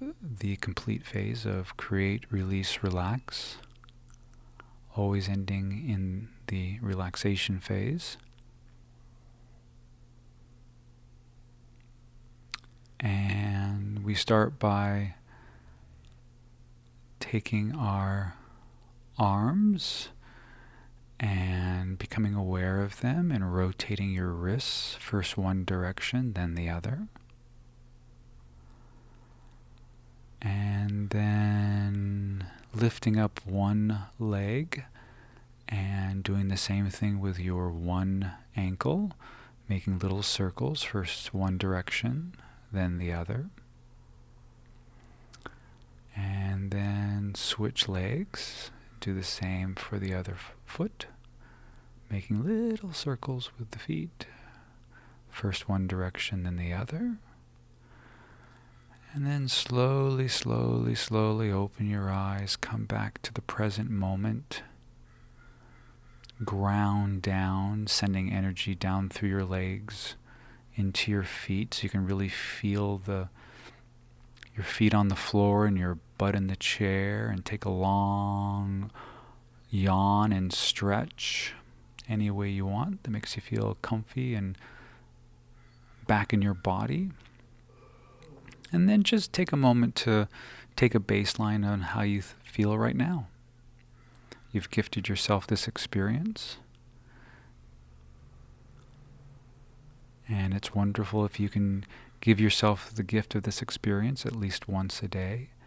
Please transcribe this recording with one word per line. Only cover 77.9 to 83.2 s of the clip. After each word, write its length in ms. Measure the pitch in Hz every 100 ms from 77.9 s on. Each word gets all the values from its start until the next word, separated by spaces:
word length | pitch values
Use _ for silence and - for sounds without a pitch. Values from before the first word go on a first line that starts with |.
| 98 98 101 101 101 101 101 98 98 104 - - - - - - - -
yawn 640 | 101 95 95 98 101 107
and 200 | 98 92
stretch 1000 | - - - 101 104 143 - - - - - - - - - -
any 220 | 107 104
way 180 | 101 101
you 160 | 98
want 380 | 95 101 180 196
that 80 | -
makes 240 | 104